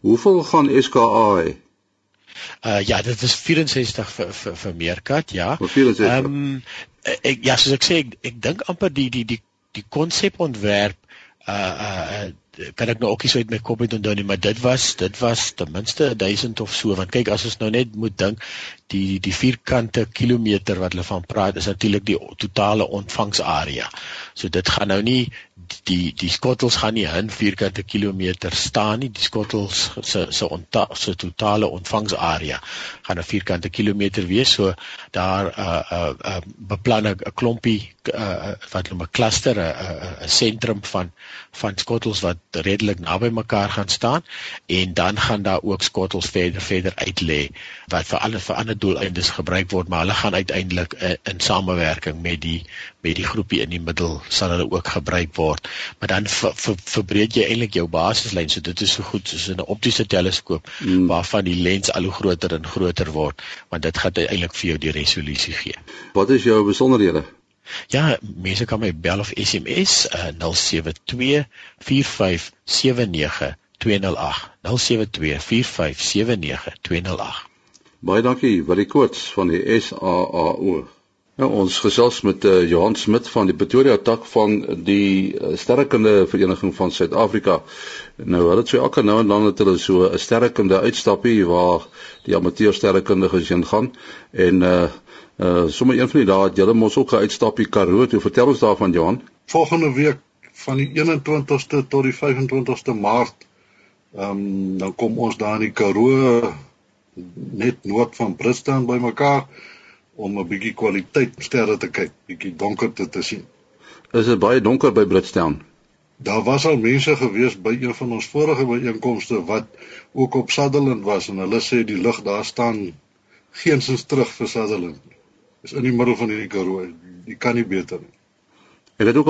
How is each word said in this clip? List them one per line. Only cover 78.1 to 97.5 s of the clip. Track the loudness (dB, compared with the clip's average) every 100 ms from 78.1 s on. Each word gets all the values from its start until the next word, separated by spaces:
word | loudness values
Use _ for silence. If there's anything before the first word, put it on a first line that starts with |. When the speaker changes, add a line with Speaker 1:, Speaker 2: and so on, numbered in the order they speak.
| 2
Speaker 1:
dankie, | 2 2 4 2
Willie | 4 2 4
Koorts | 4 2 0 -6
van | -2 0
die | 0 2 2
S | 0
A | -6 -2 0 0
A | 0 0 0
O. | 0 -2 -6 _ _ _ _ -2
Nou, | 0
ons | 2 2 2
gesels | 2 4 4 4
met, | 0 4 6
eh, | 6 6
Johan | 4 4 2
Smit | 2 2 2
van | 2 2
die | 2
Pretoria | 2 6 6 6
tak | 4 0 2
van | 2 4 2 0 -4
die, | 2 4 4 2 0 -2
eh, | -4 -4
Sterrekunde | 2 2 4 4 6 6 6
Vereniging | 4 2 2 -2 0
van | -2
Suid-Afrika. | 0 0 4 2 2 2 2 -2 -16 -14 -16 -16 -12
Nou, | 0 4 6
hulle | 4
het | 4
so | 2
elke | 4 4
nou | 4 4
en | 4
dan | 4 4
het | 4
hulle | 4 4
so | 4 4 4
'n | 2
sterrekunde | 2 2 4 2 4 4
uitstappie | 2 2 2 2 4 4 4
waar | 4 4 2 -2 -20 -20 -12
die | -2 0
amateur | 0 4 2
sterrekundiges | 4 2 2 2 2 4 2 2
heen | 0 2
gaan | 0 0 -8 -20 -20 -10
en, | 2 4 6
eh, | 6 4 2 -2 -20 -20 -18 -2
uh, | 2 4 2
sommer | 2 2 4
een | 4
van | 4
die | 6
dae | 6
het | 4 4
julle | 4
mos | 6 4 2
ook | 2
'n | 2 2
uitstapie | 2 0